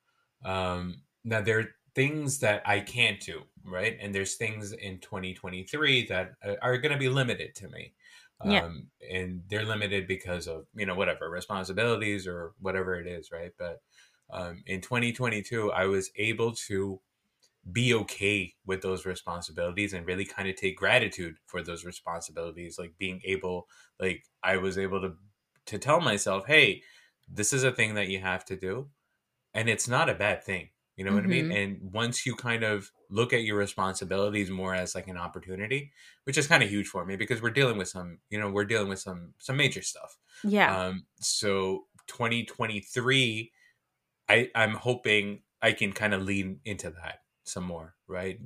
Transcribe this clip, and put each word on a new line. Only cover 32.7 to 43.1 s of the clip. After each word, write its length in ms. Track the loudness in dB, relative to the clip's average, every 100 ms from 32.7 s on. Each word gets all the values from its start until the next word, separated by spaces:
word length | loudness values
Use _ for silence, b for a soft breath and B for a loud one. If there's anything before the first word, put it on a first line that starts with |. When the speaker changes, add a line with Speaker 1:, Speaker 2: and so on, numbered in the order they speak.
| 0 -4 _ -4
Speaker 1:
look 220 | 0 4
at 100 | 4
your 140 | 4 2
responsibilities 920 | 2 0 0 0 -2 2 2 2 0
more 240 | -2 -2
as, 200 | -2 -2 -4
like, 120 | -8
an 100 | -8
opportunity, 760 | -8 -8 -8 -6 -2 -4 -4 b b b
which 140 | -2 0
is 80 | 6
kinda 180 | 6 6
huge 220 | 2 -2
for 160 | -4
me 100 | -4 -4
because 260 | -2 0
we're 80 | 2
dealing 260 | 4 4 2
with 100 | -4
some, 300 | -6 -10 -12 -8
you 100 | -4
know, 100 | 0
we're 140 | 0
dealing 240 | 2 2 0
with 100 | -4
some, 360 | -8 -10 -12 -12
some 180 | -4 2
major 260 | 2 2
stuff. 340 | -6 -8 -12 -18 _ B
Speaker 2:
Yeah. 320 | 2 6 6 4
Speaker 1:
Um, 300 | 0 -4 -8 -6
so 680 | -2 0 2 2 2 0 -6 -20 -12
twenty 360 | -2 0 0
twenty-three 1080 | -2 -2 -2 -4 -4 -2 4